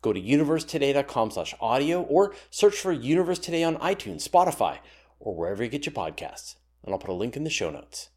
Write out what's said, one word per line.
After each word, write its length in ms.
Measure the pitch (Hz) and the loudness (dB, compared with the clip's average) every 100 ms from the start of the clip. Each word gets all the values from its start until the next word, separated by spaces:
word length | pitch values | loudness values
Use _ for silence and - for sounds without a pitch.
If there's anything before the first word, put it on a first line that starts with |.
Go 100 | 117 | 0
to 80 | 98 | -2
universetoday 720 | 95 143 151 160 160 156 139 | 2 2 4 0 -2 0 2
dot 160 | 139 139 | 2 0
com 220 | 127 110 | -2 -2
slash 240 | 95 80 - | -2 -8 -4
audio 440 | 113 127 147 175 | 0 2 2 0
or 320 | 170 156 202 - - | 2 4 4 0 -14
search 240 | - 208 | 4 4
for 180 | 202 190 | 4 -2
Universe 460 | - 120 165 180 180 | -2 2 2 2 -2
Today 260 | - 170 | -2 0
on 120 | 165 160 | 2 0
iTunes, 520 | 175 196 - 82 - | -2 -2 -4 -8 4
Spotify, 520 | 180 185 - 90 67 - - _ _ | 6 6 2 -2 -2 -16 -20 _ _
or 160 | - | -8
wherever 300 | 85 85 101 | -4 -4 -2
you 60 | 120 | -4
get 160 | 143 - | -4 -6
your 80 | |
podcasts. 640 | 143 82 78 - - - - _ _ | -6 -6 -8 -12 -14 -18 -20 _ _
And 80 | 95 | -6
I'll 60 | 95 | -6
put 100 | 98 | -4
a 60 | |
link 200 | 90 117 | -4 -4
in 100 | 143 | -4
the 60 | 156 | -4
show 200 | - 85 | -2 -4
notes. 400 | 73 - - - | -6 -14 -16 -16